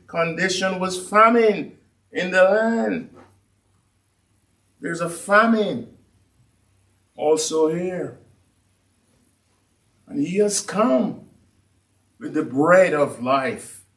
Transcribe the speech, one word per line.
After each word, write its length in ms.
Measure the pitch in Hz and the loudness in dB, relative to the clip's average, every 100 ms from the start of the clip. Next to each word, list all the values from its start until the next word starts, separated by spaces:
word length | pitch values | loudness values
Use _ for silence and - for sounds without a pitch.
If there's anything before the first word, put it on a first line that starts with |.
| - | -10
condition 720 | 170 165 160 185 185 190 185 | -4 -4 -2 -2 -2 -4 -2
was 300 | 180 - - | -6 -6 -2
famine 680 | 208 226 240 220 180 143 - _ _ _ | 4 6 6 2 0 -6 -14 _ _ _
in 180 | - 180 | -8 -2
the 120 | 185 | 4
land. 680 | 185 214 226 226 220 120 - - - _ _ _ _ _ _ _ _ _ _ _ _ _ _ _ | 4 4 0 -2 -2 -6 -10 -20 -20 _ _ _ _ _ _ _ _ _ _ _ _ _ _ _
There's 220 | 139 165 | -8 -6
a 80 | 170 | -8
famine 880 | - - 208 226 220 190 127 - _ _ _ _ _ _ _ _ _ _ _ _ - | -8 0 2 4 2 0 -4 -10 _ _ _ _ _ _ _ _ _ _ _ _ -4
also 520 | 151 156 - 160 156 | 0 2 0 0 0
here. 500 | 170 180 180 - - _ _ _ _ _ _ _ _ _ _ _ _ _ _ _ _ _ _ _ | 0 -6 -6 -10 -12 _ _ _ _ _ _ _ _ _ _ _ _ _ _ _ _ _ _ _
And 200 | 143 160 | -6 -4
he 100 | 190 | 0
has 260 | 208 - | 0 -2
come 680 | - 190 247 254 202 - - _ _ _ _ _ _ _ _ _ | -6 -2 2 2 0 -6 -18 _ _ _ _ _ _ _ _ _
with 140 | 151 | -8
the 120 | 151 | -6
bread 500 | 123 131 165 180 175 | -4 0 4 6 6
of 280 | 151 135 - | 2 -2 -2
life 640 | 123 135 127 107 - - _ | -2 -2 -2 -8 -14 -20 _